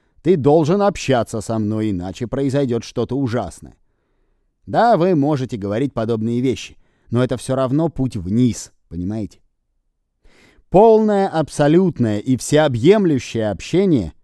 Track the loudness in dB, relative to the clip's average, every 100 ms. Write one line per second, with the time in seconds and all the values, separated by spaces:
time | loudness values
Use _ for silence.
0 | _ _ 0 2 4 4 4 2 0 0
1 | 0 0 -2 -6 -6 -4 -4 -2 -2 -4
2 | -6 -8 -8 -4 -2 0 -2 -2 -4 -6
3 | -4 -4 -2 -4 -6 -12 -20 -20 _ _
4 | _ _ _ _ _ _ -4 0 2 2
5 | 2 2 0 -2 -4 -6 -4 -2 -4 -4
6 | -4 -2 -2 -2 -2 -4 -8 -20 _ _
7 | -4 -2 -2 -4 -4 -2 0 0 -2 -2
8 | -6 -6 -2 0 0 0 -10 _ _ -10
9 | -8 -8 -10 _ _ _ _ _ _ _
10 | _ _ _ _ _ _ _ 6 6 6
11 | 4 2 0 -2 -2 0 2 4 2 0
12 | -2 -2 -2 -2 2 2 2 4 4 4
13 | 2 -2 -4 -4 -4 -4 -4 0 2 0
14 | -2 -10